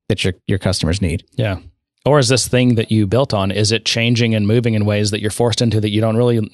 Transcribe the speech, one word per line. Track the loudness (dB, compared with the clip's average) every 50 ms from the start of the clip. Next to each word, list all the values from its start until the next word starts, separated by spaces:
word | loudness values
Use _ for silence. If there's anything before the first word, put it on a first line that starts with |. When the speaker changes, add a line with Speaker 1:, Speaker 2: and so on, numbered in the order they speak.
| _ _
Speaker 1:
that | -4 -2 -2
your, | -4 -4 -6 _
your | -4 -4 -2
customers | 0 -2 -2 0 -2 -2 -2 0 -2
need. | -2 -2 -4 -8 _ _
Speaker 2:
Yeah. | -4 -4 -4 -4 -6 -10 -16 _ _ _ _ _ _ _
Or | 2 4 4
is | 4 2
this | 2 0 0 0
thing | 0 2 2 2 2
that | 0 0 0
you | 0 0 0
built | 2 0 0 0 0 -2
on, | -2 -2 -2
is | -2 -2 0 0 0
it | -2 -2
changing | -2 -2 0 0 2 2 2 2 0 0
and | 0 0
moving | 2 2 2 2 0 0
in | 0 0
ways | 0 0 0 0 -2
that | -2 -2
you're | -4 -4
forced | -2 0 0 0 0 0
into | 0 0 0 0
that | 0 0
you | 0 0
don't | 0 0 0
really | 2 2 2 2 0 -2 -2